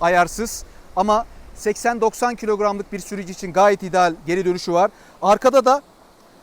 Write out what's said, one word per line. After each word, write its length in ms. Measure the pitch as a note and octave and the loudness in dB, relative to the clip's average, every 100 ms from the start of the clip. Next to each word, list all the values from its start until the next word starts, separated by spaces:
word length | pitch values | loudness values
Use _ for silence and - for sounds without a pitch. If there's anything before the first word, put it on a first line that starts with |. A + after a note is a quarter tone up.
ayarsız 640 | E3+ F3+ E3+ - A3+ - - - - F3+ | 2 2 2 -2 -10 -10 -16 -20 -8 -2
ama 300 | G#3 G#3+ A#3 - - - | 0 0 -2 -14 -20 -8
seksen 460 | G#3+ G#3 A#3 A#3 | -6 -2 -4 0
doksan 340 | A3 - A#3+ A#3+ | -2 0 -4 -4
kilogramlık 580 | G#3+ G#3 G#3 G3+ F#3+ | -4 -2 -2 -2 -8
bir 60 | G3 | -12
sürücü 320 | - G3+ F3+ | -10 -10 -10
için 220 | F3+ F#3 | -12 -2
gayet 300 | F#3 G#3 G3 | 4 4 4
ideal 320 | F#3+ F3+ F3 E3 D#3 | 0 0 0 0 -4
geri 200 | F#3 F3+ | -2 -2
dönüşü 280 | F3+ - | -4 -2
var. 180 | E3+ G#3 - - - | 0 0 -2 -20 -2
Arkada 440 | F#3+ G#3 C4 C4 B3 | 0 2 4 4 4
da 160 | C#4+ - _ _ _ _ _ | 2 -2 _ _ _ _ _